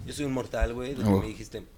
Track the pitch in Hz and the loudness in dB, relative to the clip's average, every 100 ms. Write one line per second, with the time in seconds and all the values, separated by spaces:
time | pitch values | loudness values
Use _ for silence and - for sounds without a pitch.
0 | 123 135 143 127 113 117 117 120 123 135 | -8 -4 -2 0 -2 0 0 0 -4 2
1 | 104 98 107 104 113 110 95 | 4 4 4 -6 -10 -10 -12